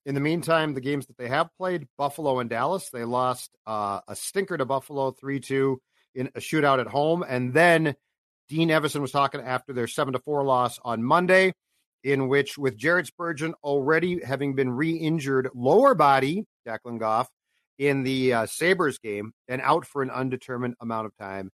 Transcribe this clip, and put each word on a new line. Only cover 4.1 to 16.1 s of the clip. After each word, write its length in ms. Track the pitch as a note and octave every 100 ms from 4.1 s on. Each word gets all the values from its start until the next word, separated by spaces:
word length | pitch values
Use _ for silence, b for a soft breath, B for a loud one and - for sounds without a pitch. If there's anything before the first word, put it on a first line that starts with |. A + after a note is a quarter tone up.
stinker 420 | G#2 - G3 F#3+ E3
to 100 | B2
Buffalo, 440 | C3+ - C#3+ C3+
three 300 | B2+ C#3 C#3
two 400 | - C3+ C3+ C3 _ _ _
in 140 | B2+ C3
a 60 | -
shootout 380 | - D#3 C#3+ C3
at 80 | A2+
home. 380 | C#3 D3+ E3+ F3
And 280 | B2+ B2+
then 400 | C#3 F3 E3 D#3 C3+ _ _ _ _ -
Dean 180 | D3+ E3
Evason 320 | D#3 D3+ D3
was 120 | C3+
talking 280 | C#3+ C#3 D3
after 320 | A#2+ B2+ -
their 140 | B2 A#2
seven 260 | - C3+
to 60 | B2+
four 260 | - D3
loss 340 | C#3 B2+ A#2+ -
on 180 | B2 A2+
Monday, 520 | A#2+ E3 F3+ F#3 F#3+ - _ _ _ _
in 260 | C3 C#3 C3
which, 300 | C#3 C#3+ -
with 180 | C#3 G#2+
Jared 300 | C3+ F3+ D3
Spurgeon 480 | - E3+ D3 D#3+ -
already 580 | D3 C#3+ C3+ D#3+ F3+ F3+
having 320 | A#2 C3 C#3
been 180 | C3+ B2+
re-injured 760 | B2 D#3+ E3 D#3+ D#3+ C#3 C3+ C3
lower 400 | B2 B2 F#3 C#4
body, 500 | G#3 C#3+